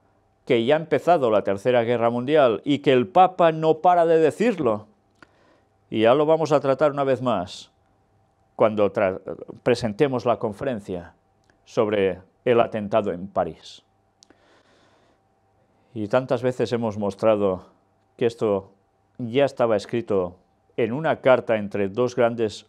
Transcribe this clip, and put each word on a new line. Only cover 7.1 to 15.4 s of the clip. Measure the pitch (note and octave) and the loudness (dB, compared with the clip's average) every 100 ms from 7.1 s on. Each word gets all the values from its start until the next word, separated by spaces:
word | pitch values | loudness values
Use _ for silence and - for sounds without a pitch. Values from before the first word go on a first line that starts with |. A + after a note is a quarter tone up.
| B2 | -2
más | B2+ G2+ F2 - - _ _ _ _ _ _ _ _ - | -2 -4 -6 -12 -20 _ _ _ _ _ _ _ _ 0
cuando | A2+ G#2+ G2+ | 0 2 0
tra-, | A2 F#2+ F#2+ - - - - | 0 -2 -2 -10 -14 -16 -6
presentemos | - A#2 A2 G2+ C#3+ B2 | -2 0 -2 -2 0 0
la | A#2+ G#2+ | -2 -2
conferencia | A2+ G2+ C#3 A2+ G2+ F2 E2+ _ _ _ _ _ | -4 -6 -8 -8 -8 -12 -12 _ _ _ _ _
sobre | _ C3 G#2+ G#2+ F#2+ F2+ - _ B2+ | _ -2 0 2 0 -2 -12 _ 0
el | A#2 | 2
atentado | A2+ A2 G#2 A2 G2+ | 2 -2 -2 -2 -2
en | F2 G2 | -6 -6
París. | G2 E2+ D2+ - - _ _ _ _ _ _ _ _ _ _ _ _ _ _ _ _ | -6 -6 -8 -20 -20 _ _ _ _ _ _ _ _ _ _ _ _ _ _ _ _